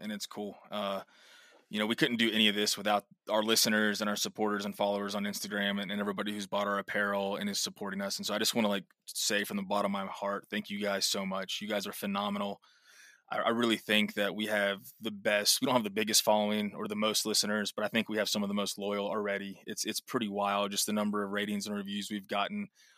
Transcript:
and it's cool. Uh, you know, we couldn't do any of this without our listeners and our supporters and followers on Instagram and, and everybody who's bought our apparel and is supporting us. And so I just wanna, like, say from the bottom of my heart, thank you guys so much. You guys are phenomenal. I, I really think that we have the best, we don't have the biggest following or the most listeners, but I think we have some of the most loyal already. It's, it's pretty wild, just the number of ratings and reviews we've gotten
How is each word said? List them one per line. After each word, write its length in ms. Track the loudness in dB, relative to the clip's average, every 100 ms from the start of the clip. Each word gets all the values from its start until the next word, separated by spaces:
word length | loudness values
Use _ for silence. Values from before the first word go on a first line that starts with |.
and 100 | -10
it's 160 | -8 -8
cool. 300 | -8 -8 -10 -8
Uh, 320 | -4 -4 -4 -8 -18 -20 -20 -20 -20 -6
you 80 | -2
know, 80 | 0
we 80 |
couldn't 220 | 2 2 2
do 140 | 2
any 160 | 6 4
of 80 | 4
this 200 | 0 0
without 280 | 2 2 0 _ 0
our 140 | 2
listeners 560 | 4 4 4 4 2 2
and 100 | -2
our 60 | -2
supporters 480 | -4 0 0 0
and 120 | -2 0
followers 380 | 0 2 -2
on 80 | -2
Instagram 580 | -2 -4 -4 -2 0 0
and, 120 | -2
and 80 | -2
everybody 320 | -2 -2 -4
who's 160 | -4 -4
bought 180 | -2 0
our 120 | -2
apparel 580 | 0 0 0 0 0 -2
and 120 | -2
is 120 | -2
supporting 400 | -4 -4 -6 -4
us. 180 | -4 -4
And 80 | -2
so 80 |
I 40 | 0
just 180 | 2 2
wanna, 120 | 2
like, 160 | 0 -4 _ -10
say 380 | -4 0 0
from 120 | 0 -2
the 60 |
bottom 320 | 0 0 2
of 100 | 0
my 60 | -4
heart, 360 | -4 -4 -4 -4
thank 180 | -4 -4
you 120 | -4
guys 260 | -2 0 0
so 180 | 0
much. 360 | -2 -4 -4 -6
You 60 | -2
guys 180 | -2 -2
are 60 |
phenomenal. 680 | -4 -2 0 0 -2 -4 -6 _ _ -20 -20 -20 -20 -6
I, 80 | 0
I 100 | 2
really 260 | 4 4 4
think 380 | 4 4 4
that 200 | 2 -2
we 120 | 0 0
have 340 | 2 2 0 -6 -10
the 120 | -8
best, 480 | -4 2 2 4 2
we 60 | 4
don't 100 | 2
have 80 |
the 60 | 2
biggest 320 | 0 2 4
following 500 | 4 4 4 0 -2 -4
or 120 | -6
the 80 | 0
most 280 | 2 2
listeners, 480 | 2 2 2 0 -2
but 120 | -4
I 40 | -2
think 200 | 0 0
we 100 | 0
have 100 | 0
some 140 | 0
of 60 | 0
the 60 |
most 220 | 0 -2 -2
loyal 300 | -2 0 0
already. 560 | -2 -2 -2 -6 -10
It's, 200 | -10 -6
it's 160 | -4 -4
pretty 280 | -4 -2 -2
wild, 440 | 0 2 2 0
just 140 | 0 0
the 60 |
number 300 | 2 2 0
of 80 | -2
ratings 380 | -2 -2 -2 -4
and 80 | -6
reviews 340 | -4 -6 -4
we've 160 | -6 -2
gotten 420 | -2 0 -4 -8 _ -20